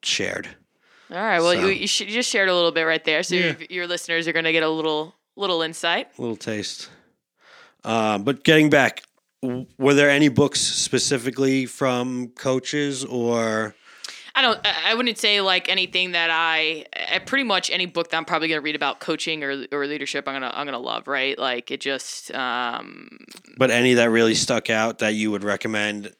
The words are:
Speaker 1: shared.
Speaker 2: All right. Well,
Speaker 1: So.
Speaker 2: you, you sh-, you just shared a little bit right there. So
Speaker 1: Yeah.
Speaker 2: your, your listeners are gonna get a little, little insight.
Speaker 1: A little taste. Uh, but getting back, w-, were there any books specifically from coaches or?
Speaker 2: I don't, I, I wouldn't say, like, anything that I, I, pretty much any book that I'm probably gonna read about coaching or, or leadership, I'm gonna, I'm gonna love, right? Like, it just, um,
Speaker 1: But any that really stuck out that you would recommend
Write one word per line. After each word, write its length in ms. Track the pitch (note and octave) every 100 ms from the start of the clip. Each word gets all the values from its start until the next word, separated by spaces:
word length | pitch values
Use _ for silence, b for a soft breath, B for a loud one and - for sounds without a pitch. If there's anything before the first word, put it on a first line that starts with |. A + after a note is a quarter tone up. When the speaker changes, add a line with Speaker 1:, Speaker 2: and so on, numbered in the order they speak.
Speaker 1:
shared. 460 | - - F#2+ F#2 - - _ _ b b b
Speaker 2:
All 60 | F3
right. 220 | A3 F3+
Well, 140 | E3+
Speaker 1:
So. 140 | F3+ F#3
Speaker 2:
you, 0 |
you 200 | G3 F#3+
sh-, 140 | -
you 60 | G3+
just 220 | A3 B3
shared 200 | A3+ F#3+
a 40 | F3+
little 160 | E3+
bit 100 | D#3+
right 200 | D#3+ D#3+ D#3+
there. 180 | D#3
So 120 | F3 F3
Speaker 1:
Yeah. 100 | F3
Speaker 2:
your, 100 | C#3+ D#3+
your 180 | F3+ F3
listeners 400 | F3 - E3 E3
are 60 |
gonna 180 | D#3+ E3
get 120 | D#3+
a 60 | D#3
little, 460 | D#3+ D#3+ D3+ D#3+ - _ -
little 260 | G3 E3+
insight. 460 | D#3+ E3 E3+ F3 C3+ -
Speaker 1:
A 40 |
little 140 | B2 A2
taste. 540 | - G#2+ G2 - - - _ _ _ _ b b b b
Uh, 340 | - A2+ A2 G#2
but 260 | G#2 C3+
getting 280 | - D#3 D3+
back, 320 | C#3+ B2 - - _ _ _
w-, 240 | C3 B2 B2+ _
were 160 | C3+
there 160 | C#3+ C#3+
any 200 | C#3+ D3
books 300 | B2 C#3+ -
specifically 1040 | - - - C3 - C#3 A#2+ B2+ C3+ C3+ B2+
from 600 | - C3+ B2 B2 B2+ A#2+
coaches 760 | - C3+ C3 B2+ D3 C#3+ C3+ C3+
or? 720 | B2 A#2 A#2 A2+ A2 A2 - B B B B B -
Speaker 2:
I 60 |
don't, 160 | C4 G#3+ G#3
I, 240 | D#3 E3
I 20 |
wouldn't 240 | A3+ B3 A3
say, 240 | A3 G#3
like, 260 | F#3+ F3+ F3+
anything 420 | F#3+ F3+ F3+ F3+
that 180 | F3 E3+
I, 540 | D#3+ E3 D#3+ D#3 D#3+ - - -
I, 60 | F#3
pretty 240 | - C4+
much 280 | B3+ F#3+ F3+
any 160 | F3+ F3+
book 240 | E3+ E3+
that 60 | E3
I'm 80 | E3
probably 220 | E3 D#3+
gonna 120 | D#3+
read 140 | D3 D3+
about 240 | C#3+ -
coaching 440 | - D#3 - D#3
or, 220 | C#3+ C#3 -
or 160 | C#3+ C#3+
leadership, 400 | D3 C#3 C#3+ C#3
I'm 80 | C3+
gonna, 160 | C3
I'm 120 | - C#3+
gonna 100 | B2+
love, 300 | B2+ A2+ -
right? 300 | C#3 C3+ C#3
Like, 320 | C3+ B2 -
it 80 | C3+
just, 500 | C#3 C3+ - - - C3
um, 800 | B2+ A#2+ B2 A#2 G2 F2+ - - - - - -
Speaker 1:
But 140 | C3
any 220 | A#2 B2+ B2
that 160 | A#2
really 240 | A2+ A2+ A2
stuck 340 | - A#2+ -
out 300 | A2 A2+ A2+
that 160 | A2 G#2+
you 160 | G#2+
would 120 | G#2
recommend 680 | G2+ G2 - G#2+ G#2 G#2 G2+ -